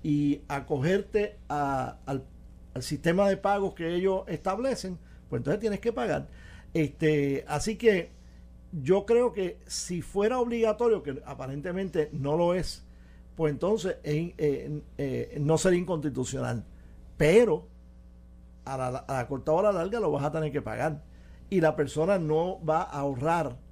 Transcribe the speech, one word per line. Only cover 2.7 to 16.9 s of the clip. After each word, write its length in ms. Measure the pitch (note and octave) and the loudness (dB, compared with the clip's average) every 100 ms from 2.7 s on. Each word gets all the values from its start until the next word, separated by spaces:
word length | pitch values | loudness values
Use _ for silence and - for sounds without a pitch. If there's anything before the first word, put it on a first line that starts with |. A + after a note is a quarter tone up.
al 80 | B2+ | -10
sistema 460 | B2 C#3 D#3+ F3 G3+ | -6 -2 2 4 4
de 80 | F#3+ | 2
pagos 380 | G3 G3+ G3 | 0 0 0
que 200 | - E3 F3 | -4 -2 0
ellos 260 | F#3+ F#3+ F#3+ | 2 0 -2
establecen, 680 | E3 F#3+ G3+ C4 A#3+ F#3+ F3 - - - | -4 -2 -2 -2 -2 -6 -10 -14 -20 -8
pues 120 | B2+ | -4
entonces 180 | B2+ C#3 | -2 0
tienes 200 | A3 G3 | 0 0
que 120 | A#3 | -2
pagar. 360 | A#3 A3+ D3 C#3 - - - - | -2 -2 -2 -4 -16 -18 -20 -6
Este, 720 | E3 D3 - D#3 D3+ C#3 C3+ - | -2 -2 2 2 4 2 -2 -2
así 280 | D3 G#3+ G#3 | -2 -2 4
que 360 | A#3 F#3+ - - - - - - - | 4 4 -2 -16 -20 -20 -20 -20 -12
yo 340 | D#3+ C3 G3 G3+ | -6 2 2 6
creo 260 | A#3 B3 | 4 4
que 260 | G#3 F3+ - - | 0 -4 -6 -10
si 360 | - - F3 | -10 -6 -6
fuera 360 | - G3 G#3+ B3+ | -4 0 2 2
obligatorio, 640 | A#3 A#3 A3 G#3+ A#3+ G3+ | 0 2 2 4 2 2
que 180 | C#3+ C3 - | 0 -8 -10
aparentemente 840 | B2+ C3 C#3 F3 F3+ F#3+ E3+ D3+ | -10 -8 -6 -6 -6 -2 0 -2
no 240 | C#3+ C#3 D#3+ | -2 -2 2
lo 180 | F3 | 2
es, 300 | F3+ - - - - - - - | 0 -2 -8 -18 -20 -20 -20 -18
pues 180 | - D#3 | -2 -2
entonces 440 | C3+ F3 A3 F3+ E3 | 0 0 0 -2 -4
es, 280 | D3 D3+ E3+ - | -2 -2 -2 -2
eh, 420 | D3+ C#3 C#3 D3+ - - | 0 0 -4 -10 -10 -6
eh, 380 | C#3+ B2 A#2+ D3 | -4 -4 -6 -2
no 180 | C#3+ D#3+ | 2 4
sería 220 | F#3 F3 | 4 2
inconstitucional. 840 | F3+ E3 C#3+ B2+ B2 C3+ A#2+ A#2 - - - | 0 -2 -2 -4 -4 -4 -4 -4 -8 -18 -20